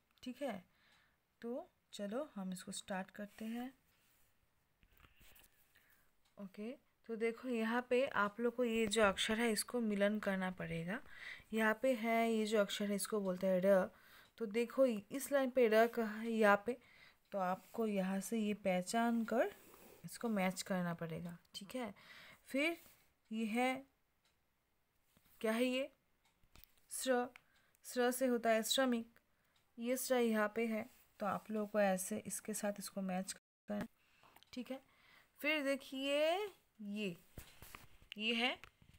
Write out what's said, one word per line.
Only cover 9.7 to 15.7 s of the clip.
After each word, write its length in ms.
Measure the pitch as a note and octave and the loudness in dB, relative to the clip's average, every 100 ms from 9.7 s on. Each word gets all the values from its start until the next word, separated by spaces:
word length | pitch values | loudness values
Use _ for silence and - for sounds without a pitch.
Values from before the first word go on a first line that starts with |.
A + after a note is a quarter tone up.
| B3 | -2
मिलन 380 | A3 G3+ G3+ G#3+ | 0 2 2 2
करना 320 | G#3 F#3+ F#3 | 0 0 -2
पड़ेगा। 500 | F3+ E3 E3 E3 A#3 - - - - - | -4 -6 -4 -4 -6 -8 -14 -14 -16 -6
यहाँ 260 | A3 A3 A3 | 2 2 4
पे 120 | C4 | 2
है 380 | B3 A3+ A3+ A#3 | 2 2 4 4
ये 120 | A3 G#3+ | 2 2
जो 140 | A3 | 2
अक्षर 300 | G3+ - G#3 | 2 0 -2
है 60 | G3+ | -2
इसको 240 | - G#3+ | -2 -2
बोलते 260 | F#3+ F3+ F#3+ | -2 0 2
हैं 140 | F#3 | 4
र। 260 | F#3+ F#3+ G#3 - - - - - | 6 6 4 -4 -20 -20 -20 -8
तो 80 | A3+ | -4
देखो 380 | A3 A#3 C4 C4+ | -2 0 4 4
इस 460 | G#3+ - C4+ - | 2 -4 -8 -2
लाइन 180 | C#4 C4 | 0 2
पे 180 | B3+ | 4
र 180 | A#3 | 6